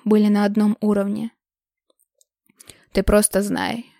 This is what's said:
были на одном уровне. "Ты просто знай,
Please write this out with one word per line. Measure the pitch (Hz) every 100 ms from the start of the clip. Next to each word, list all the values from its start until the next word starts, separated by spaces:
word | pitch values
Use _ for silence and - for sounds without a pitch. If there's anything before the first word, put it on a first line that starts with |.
| 208
были | 214 208
на | 202 208
одном | 208 208 208
уровне. | 214 202 202 208 226 - _ _ _ _ _ _ _ _ _ _ _ _ - - _
"Ты | -
просто | 196 208 - 190
знай, | - - 180 233 -